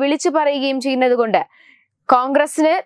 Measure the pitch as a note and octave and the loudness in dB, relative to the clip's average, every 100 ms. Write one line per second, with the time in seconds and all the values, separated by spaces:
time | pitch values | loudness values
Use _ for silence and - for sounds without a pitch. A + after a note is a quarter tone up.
0 | C#4 D4+ F4 D4+ D4 C#4+ C4+ C4+ C4+ B3+ | -2 -2 -2 -2 -2 -2 -4 -4 -4 0
1 | B3+ A#3+ A3+ F#3 - _ _ _ _ _ | 2 2 2 0 -2 _ _ _ _ _
2 | - B3+ C4 C#4 D4 - D#4 F#4 | 0 0 2 0 0 0 0 0